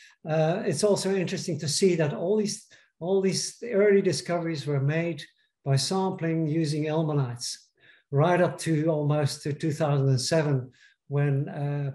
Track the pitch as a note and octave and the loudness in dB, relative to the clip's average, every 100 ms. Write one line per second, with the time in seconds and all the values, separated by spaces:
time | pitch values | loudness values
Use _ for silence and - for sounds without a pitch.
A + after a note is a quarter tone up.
0 | - _ E3 D#3 D#3 F3+ A3+ C#3+ G#3 G3 | -20 _ -4 0 2 0 -2 0 2 2
1 | F#3+ G3 F3 F3+ - D3 D#3 - F#3+ E3+ | 0 -2 -2 -4 -4 -6 -4 2 2 4
2 | D3 - E3+ A3 G#3 - - - _ - | 0 -2 0 0 0 -4 -12 -20 _ -10
3 | E3 G3 F#3+ D3 - - A#3 G3 G#3 G3 | -2 2 2 0 -4 -8 -4 2 4 6
4 | F#3 C#3+ - F3 E3 D#3 C3+ C#3+ C#3 D#3+ | 4 0 -2 -2 -2 -4 -2 0 0 0
5 | E3+ D#3 - _ _ _ C#3+ C3+ - F#3+ | -2 -4 -10 _ _ _ 0 0 2 0
6 | F#3+ C#3+ E3 E3 D#3+ E3 D#3 D3+ D3+ D#3 | 0 -2 -2 0 0 0 0 -2 -2 0
7 | D#3+ D3 B2+ A#2+ - - _ _ _ _ | 0 0 -2 -4 -10 -12 _ _ _ _
8 | - C#3 E3 F3+ E3+ - E3 D#3 D#3+ D3+ | -4 2 4 4 2 0 -2 0 2 0
9 | D3 D3+ C#3+ - D3+ C#3+ D#3+ D#3 D#3 C#3+ | 0 2 0 -2 -6 -4 -4 -2 0 2
10 | C3+ B2+ - E3 D3 C3+ B2 - - _ | 2 2 2 0 2 0 -2 -14 -20 _
11 | - C#3 C#3+ C3+ C#3+ E3 C#3+ C#3+ C#3+ | -6 -2 0 0 -2 -4 -4 -4 -6